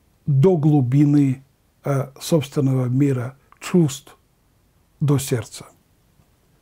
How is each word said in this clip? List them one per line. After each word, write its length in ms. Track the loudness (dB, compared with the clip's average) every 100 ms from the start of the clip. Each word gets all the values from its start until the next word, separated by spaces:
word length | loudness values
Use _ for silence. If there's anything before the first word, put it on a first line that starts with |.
| _ _ -2
до 300 | 2 2 2
глубины, 880 | 2 2 2 2 4 2 2 -2 _ _ _ _
э, 260 | -6 -6 -6 -10
собственного 680 | -2 -2 -2 -2 0 0 0
мира 500 | 0 0 0 -6 -14 _ -18
чувств, 560 | -2 0 0 -2 -18 -20 _ _ _ _ _ _ _ -6
до 180 | -2 0
сердца. 480 | -2 -6 -8 -18 -20 _ _ _ _ _ _ _ _ _